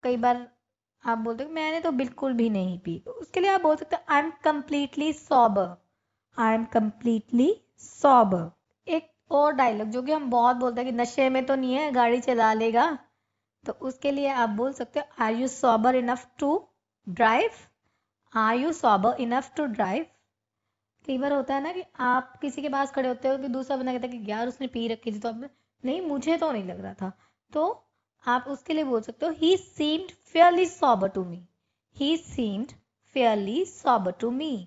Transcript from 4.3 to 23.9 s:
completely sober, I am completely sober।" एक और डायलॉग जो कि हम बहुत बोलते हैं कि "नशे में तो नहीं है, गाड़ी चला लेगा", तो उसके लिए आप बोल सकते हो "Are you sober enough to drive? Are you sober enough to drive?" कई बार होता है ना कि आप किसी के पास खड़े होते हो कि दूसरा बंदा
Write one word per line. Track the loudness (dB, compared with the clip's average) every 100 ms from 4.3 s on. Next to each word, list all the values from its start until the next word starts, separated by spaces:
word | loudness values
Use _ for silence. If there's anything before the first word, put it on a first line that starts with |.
| -2 0
completely | 0 -2 -2 -2 -4 -4 -4 2
sober, | 4 6 4 -2 -6 _ _ _ _ _ -2
I | 0 2
am | 0 0
completely | 0 -2 -2 -2 0 2 2 0 _ _ -20 2
sober।" | 6 8 6 2 -4 _ _ _ -6
एक | -6 -6 _ _
और | 2 2
डायलॉग | 4 0 0 -4
जो | -6
कि | -2
हम | -2 0
बहुत | 2 4 2
बोलते | 0 -2
हैं | -4
कि | -2
"नशे | -2 0 2
में | 2 0
तो |
नहीं | -2 0
है, | -2 -2
गाड़ी | 2 2 2
चला | 0 2 2
लेगा", | 2 2 2 2 0 _ _ _ _ _ _ -12
तो |
उसके | -10 -10 -6 -4
लिए | -2 -2
आप | 0 0
बोल | 0 -4
सकते | -4 -6 -6
हो | -8 -4
"Are | -2 0
you | -4
sober | 0 2 4 4
enough | 2 0 -4 -6 _
to | 0 0 -4 _ _ _ -14
drive? | 0 2 2 0 -4 -20 _ _ _ _ _ _ -2
Are | 0 0
you | -2 0
sober | 2 4 4 0
enough | -2 -2 -2 -6
to | -4
drive?" | -2 -2 -2 -6 _ _ _ _ _ _ _ _ _ -6
कई | -4
बार | -2
होता | -2 -2
है | -4
ना | -4
कि | -8 -12 -4
आप | 0 0 -2 -10
किसी | -8 -6
के | -6
पास | -2 -4
खड़े | -2 -4
होते | -2 -2
हो | -2
कि | -4
दूसरा | -6 -4 -4
बंदा | -4